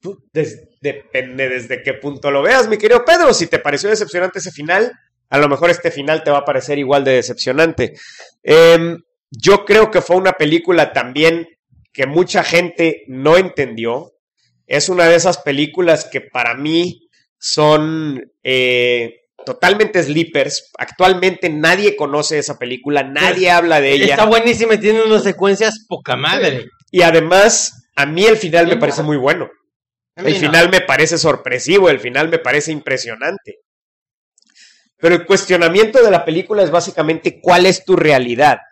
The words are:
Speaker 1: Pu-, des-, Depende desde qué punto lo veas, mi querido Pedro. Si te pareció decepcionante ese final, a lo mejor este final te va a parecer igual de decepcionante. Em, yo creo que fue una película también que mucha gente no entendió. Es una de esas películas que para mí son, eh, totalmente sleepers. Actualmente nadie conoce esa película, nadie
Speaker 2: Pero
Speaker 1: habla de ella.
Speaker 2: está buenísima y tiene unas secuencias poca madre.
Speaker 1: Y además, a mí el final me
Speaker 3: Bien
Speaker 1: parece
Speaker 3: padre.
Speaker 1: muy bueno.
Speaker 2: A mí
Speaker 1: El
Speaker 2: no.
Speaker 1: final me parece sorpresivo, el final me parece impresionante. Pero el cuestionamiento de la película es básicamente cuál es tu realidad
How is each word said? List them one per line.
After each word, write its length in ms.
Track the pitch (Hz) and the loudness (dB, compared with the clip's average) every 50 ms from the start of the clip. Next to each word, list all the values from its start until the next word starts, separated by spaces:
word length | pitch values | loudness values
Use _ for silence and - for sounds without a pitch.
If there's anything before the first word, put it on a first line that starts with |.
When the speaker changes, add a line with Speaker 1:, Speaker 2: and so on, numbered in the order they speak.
| _ | _
Speaker 1:
Pu-, 140 | 175 196 _ _ _ _ | -16 -18 _ _ _ _
des-, 360 | 156 151 - - - _ _ _ _ | -8 -6 -6 -8 -18 _ _ _ _
Depende 680 | _ 143 135 - - _ _ 135 131 127 127 131 135 131 | _ -10 -10 -10 -16 _ _ -8 -8 -8 -8 -8 -6 -6
desde 340 | 127 127 120 113 123 123 - | -6 -8 -8 -10 -12 -8 -8
qué 100 | 135 131 | -8 -8
punto 360 | 135 - 143 143 135 - 143 | -8 -10 -12 -12 -6 -6 -2
lo 120 | 139 139 143 | -2 0 0
veas, 260 | 185 247 262 240 214 | 2 2 2 2 0
mi 100 | 220 208 | -2 -2
querido 260 | 214 214 240 240 240 | 2 2 2 2 4
Pedro. 300 | - 339 349 370 294 233 | 2 2 4 4 2 2
Si 120 | - 165 | 2 -2
te 120 | - - 151 | -4 -4 -4
pareció 320 | - 147 139 139 151 202 | -4 -4 -4 -4 -2 -2
decepcionante 480 | 214 214 208 156 147 175 180 185 180 190 | -2 -2 -4 -6 -4 -4 -4 -4 -6 -8
ese 120 | 170 185 | -14 -14
final, 420 | - - 147 156 175 196 220 247 - _ _ _ _ _ _ _ | -14 -14 -6 -2 -2 0 0 -2 -6 _ _ _ _ _ _ _
a 100 | - 139 | -2 0
lo 100 | 143 147 | 0 0
mejor 220 | 143 135 165 175 | 0 0 0 0
este 200 | 175 165 - 170 | 0 0 -2 -6
final 340 | - 143 139 143 156 160 156 | -6 -6 -4 -4 -4 -2 0
te 60 | 151 | 0
va 80 | 147 143 | -2 0
a 60 | 147 | 0
parecer 340 | 160 139 131 123 - 147 143 | -2 -4 -4 -4 -4 -6 -6
igual 260 | 143 127 143 143 135 | -2 0 0 0 2
de 80 | 135 131 | 2 0
decepcionante. 840 | 127 113 - 120 - - 131 127 139 165 165 156 - 127 107 - - - - - - - - _ _ _ | 0 0 -2 -8 -8 -6 -6 0 0 0 0 0 -4 -6 -6 -8 -14 -20 -20 -20 -20 -20 -20 _ _ _
Em, 560 | - 147 160 165 165 165 165 165 170 170 165 _ _ _ _ _ _ | 2 6 6 8 8 6 6 4 0 -8 -10 _ _ _ _ _ _
yo 340 | - 117 107 - 196 196 202 | -20 -4 2 2 2 2 4
creo 260 | - 202 214 220 214 | 0 2 2 2 2
que 100 | - 175 | 2 -2
fue 160 | - - 170 | 0 2 0
una 160 | 185 190 185 185 | 0 2 0 0
película 600 | - 156 151 156 170 165 - 185 170 151 135 - | 0 -2 0 0 -2 0 0 2 2 2 0 0
también 540 | 139 120 123 127 147 156 165 165 170 165 - _ _ _ _ _ _ _ _ _ | -6 -6 -6 -4 0 2 2 2 0 -6 -12 _ _ _ _ _ _ _ _ _
que 140 | - 135 | -6 -6
mucha 360 | 131 143 165 185 180 - 190 165 | -2 0 0 0 0 0 -4 -2
gente 640 | - - 170 180 175 170 - 170 160 156 - - - | 0 0 0 0 0 -2 -2 -2 -2 -2 -4 -12 -16
no 280 | 127 127 135 147 165 | -12 -4 2 4 4
entendió. 760 | 180 190 180 - - 143 123 113 113 113 113 117 135 170 - _ _ _ _ _ _ _ _ _ _ _ | 4 2 0 -4 -6 -6 -6 -6 -6 -6 -6 -6 -6 -8 -14 _ _ _ _ _ _ _ _ _ _ _
Es 220 | _ - 143 147 - | _ -4 -4 -2 -2
una 160 | 185 180 170 | 0 2 4
de 100 | 165 170 | 4 4
esas 220 | 170 170 190 175 - | 4 2 0 -2 -2
películas 680 | - - 139 135 151 151 - 180 185 170 160 147 - | -4 -6 -4 -2 -4 -4 -2 -2 2 2 2 2 0
que 140 | - - 139 | -8 -10 -12
para 340 | - - _ 123 120 117 117 | -12 -8 _ -6 -4 -4 -4
mí 540 | 131 143 151 160 165 170 180 - _ _ _ _ _ _ _ _ _ | -6 -6 -2 -2 -2 -2 -2 -6 _ _ _ _ _ _ _ _ _
son, 840 | - - - - 151 151 151 151 151 156 160 160 156 151 139 127 - _ _ _ _ | -10 -8 -2 0 2 2 2 2 0 -2 -6 -6 -6 -8 -8 -10 -12 _ _ _ _
eh, 760 | 127 131 127 127 127 123 123 120 123 123 120 117 117 - _ _ _ _ _ - | -2 -2 0 0 2 2 2 2 0 0 -2 -2 -6 -10 _ _ _ _ _ -14
totalmente 580 | - 127 - - 180 196 208 214 208 - 185 165 | -12 -8 -2 0 0 2 2 0 -2 0 -2 -2
sleepers. 680 | 135 151 156 165 160 - 147 135 143 - - - _ _ - | -2 -2 -4 -4 -2 -2 -4 -2 -2 -4 -12 -12 _ _ -14
Actualmente 680 | 123 - - _ 185 190 190 180 180 190 185 165 - 175 | -14 -14 -4 _ 2 2 2 2 0 -4 -4 -2 -6 -6
nadie 460 | 156 151 151 165 175 185 208 208 - | -6 -2 0 0 0 2 0 -2 -2
conoce 420 | - 151 139 139 147 151 - 160 151 | -2 -6 -4 -4 -4 -4 -4 -4 -6
esa 200 | 147 - 143 - | -6 -6 -10 -10
película, 440 | 127 123 123 127 _ 139 147 143 135 | -10 -10 -10 -10 _ -4 -4 -4 -4
nadie 440 | 135 139 147 156 170 175 180 185 | -4 -4 -2 -2 -2 0 0 2
Speaker 2:
Pero 60 | 180 175 175 | 2 2 2
Speaker 1:
habla 220 | 170 170 160 151 | 2 2 2 2
de 120 | 143 139 139 | 2 2 2
ella. 120 | 139 135 139 139 | 2 2 0 2
Speaker 2:
está 100 | 139 214 | 2 2
buenísima 480 | 220 220 226 226 240 233 - 220 226 220 | 2 2 2 2 2 0 0 0 0 0
y 40 | 208 | 0
tiene 240 | 214 208 214 220 226 | 2 0 2 2 2
unas 200 | 220 220 214 - | 2 2 2 2
secuencias 600 | 196 185 - 175 196 196 190 220 220 214 - _ _ | 0 -2 0 0 0 0 2 0 -2 -2 -6 _ _
poca 280 | 185 156 - - 127 | -12 -12 -6 -6 -6
madre. 500 | 127 135 156 180 - - - 135 127 107 - _ _ _ _ | -4 -2 -4 -2 -2 -2 -2 -4 -4 -10 -14 _ _ _ _
Speaker 1:
Y 120 | - 180 175 | 0 2 4
además, 840 | 165 160 165 156 160 175 190 202 226 214 - - - - - _ _ _ | 4 4 2 2 2 4 4 4 4 4 0 -4 -6 -10 -14 _ _ _
a 100 | - 143 | -4 -4
mí 180 | 143 156 170 196 | -4 0 2 4
el 120 | 226 220 | 4 4
final 280 | 220 214 175 151 170 170 | 2 0 -2 2 2 2
me 60 | 170 170 | 2 0
Speaker 3:
Bien 80 | - | 0
Speaker 1:
parece 160 | - 147 139 - | -2 -4 -2 -4
Speaker 3:
padre. 80 | 156 151 | -4 -2
Speaker 1:
muy 80 | 151 | -2
bueno. 320 | 143 123 139 160 180 139 - - _ _ _ _ _ _ _ _ _ _ _ _ | -2 0 -2 -2 -2 -4 -12 -14 _ _ _ _ _ _ _ _ _ _ _ _
Speaker 2:
A 60 | - 185 | -6 -4
mí 60 | 208 | -2
Speaker 1:
El 60 | 208 | -2
Speaker 2:
no. 60 | 190 | -2
Speaker 1:
final 300 | 151 151 156 165 170 175 | -2 0 2 2 2 4
me 100 | 190 185 180 | 2 0 0
parece 340 | - 139 135 156 156 170 160 | 0 0 0 0 0 -2 -2
sorpresivo, 680 | 151 160 139 - - - - - - 139 175 202 190 175 | -2 -2 -2 -2 -4 -8 -8 -8 -4 0 2 4 4 4
el 100 | 147 131 | 2 0
final 280 | 107 123 123 135 151 165 | -4 -6 -4 -2 -2 0
me 100 | 165 160 | -2 -4
parece 340 | 165 127 127 151 147 160 160 | -2 -2 -2 -2 -2 -4 -8
impresionante. 880 | 147 - - 135 127 - 117 113 107 131 156 180 196 _ - 101 _ _ _ _ _ _ _ _ _ _ _ _ _ _ _ _ _ _ _ _ _ - _ _ _ _ _ _ _ | -10 -6 -6 -6 -6 -6 -10 -12 -10 -8 -8 -8 -10 _ -20 -20 _ _ _ _ _ _ _ _ _ _ _ _ _ _ _ _ _ _ _ _ _ -20 _ _ _ _ _ _ _
Pero 160 | - 165 175 | 0 0 0
el 100 | 170 170 | 0 0
cuestionamiento 800 | - 196 190 - - 175 175 170 165 170 196 220 214 214 262 156 | 0 0 0 0 0 0 2 2 2 4 2 2 4 4 4 6
de 80 | - | 6
la 140 | 185 170 165 | 4 2 0
película 380 | 165 160 170 190 - 214 208 196 | 0 -4 -4 -4 -4 0 0 0
es 80 | 160 | 2
básicamente 680 | 151 175 170 196 190 - 156 151 165 160 - 175 - - | 2 -2 -2 -2 -6 -4 -2 -2 -2 -2 -4 -6 -8 -4
cuál 240 | _ - 180 175 185 | _ 2 4 4 6
es 200 | 190 180 - - | 4 2 0 0
tu 120 | - 190 | 0 0
realidad 640 | 170 170 160 147 131 127 120 120 117 143 147 131 - - _ | 2 4 4 2 2 2 0 0 2 4 2 2 2 -4 _